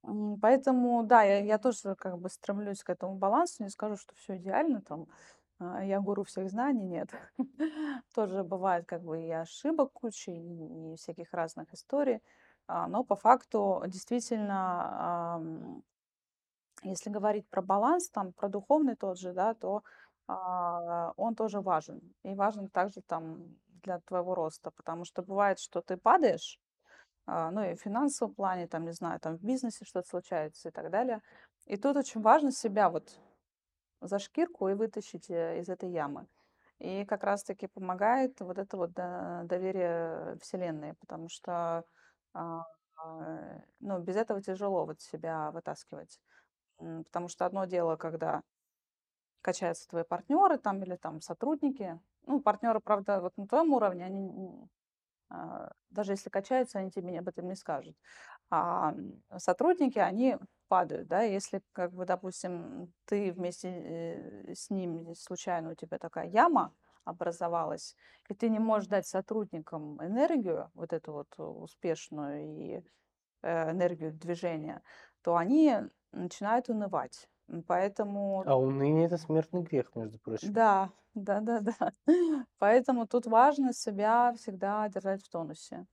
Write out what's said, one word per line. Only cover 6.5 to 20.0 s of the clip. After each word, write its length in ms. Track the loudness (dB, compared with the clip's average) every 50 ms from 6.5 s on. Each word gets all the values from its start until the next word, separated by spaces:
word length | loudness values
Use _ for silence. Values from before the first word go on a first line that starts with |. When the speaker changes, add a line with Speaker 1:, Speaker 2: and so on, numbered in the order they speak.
Speaker 1:
знаний, 340 | -2 0 0 2 2 0 0
нет. 240 | -2 -4 -4 -6 -6 -10 -16 -18 -18 _ -6
<laughs> 680 | -6 -6 _ -4 -4 -4 -2 -4 -4 -4 -4 -6 -10 _ _
Тоже 300 | -2 -2 0 0 -4 -2
бывает 420 | -2 -4 0 2 2 2 2 0
как 160 | -4 -8 -8 -6
бы 180 | -6 -6 -6 -4
и 40 | -4
ошибок 600 | -4 -4 -6 -8 -12 -4 -2 0 2 2 2 0 _
куча, 400 | -8 -8 -8 -8 -8 -12 -10 -10
и, 600 | -10 -12 -12 -12 -12 -12 -12 -12 -12 -12 -12 -12
и 20 |
всяких 360 | -12 -12 -14 -14 -14 -12 -8 -4
разных 380 | -4 -4 -4 -4 -12 -14 _ -16
историй. 460 | -20 -8 _ 0 2 4 2 2 0 _ _ _ _ _ _ _ _ _ _
А, 200 | -4 -4 -2 0
но 160 | 0 -2 2
по 120 | 2 0
факту 680 | 4 8 8 8 8 6 _ 0 2 2 4 2 0 -2 -6
действительно, 1500 | -8 -10 -6 -2 -2 -2 0 -2 -2 -2 -2 -2 -2 0 0 0 0 -2 -2 -4 -4 -4 -2 -2 -2 -2 -2 -4 -4
ам, 460 | -4 -6 -6 -8 -10 -10 -12 -14 -14 -16 _ _ _ _ _ _ _ _ _ _ _ _ _ _ _ _ _ _ -14 -8
если 260 | -8 -8 -6 -6 -4
говорить 380 | -4 0 2 2 2 0 -2 _
про 120 | -4 -4 2
баланс, 480 | 4 4 4 6 4 4 2 0 -2
там, 220 | _ -4 -4 -4 -4
про 140 | _ -4 -4
духовный 480 | -4 -4 2 _ 4 6 6 4 0
тот 220 | 0 -4 -4 -4 -6
же, 140 | -8 -8 -2
да, 200 | 2 2 2 2
то, 300 | 0 -4 -4 -4 -4 _ -10 -20 -20